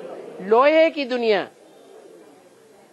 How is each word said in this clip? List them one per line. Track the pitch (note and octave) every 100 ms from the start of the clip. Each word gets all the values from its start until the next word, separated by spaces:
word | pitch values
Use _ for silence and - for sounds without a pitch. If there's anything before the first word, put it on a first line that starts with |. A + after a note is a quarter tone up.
| - - - -
लोहे | F#3 A3+ C#4+ D#4+ D#4+
की | D#4+ B3
दुनिया। | B3 A3+ F#3+ B2+ - - - - - - - - - _ _ _ - _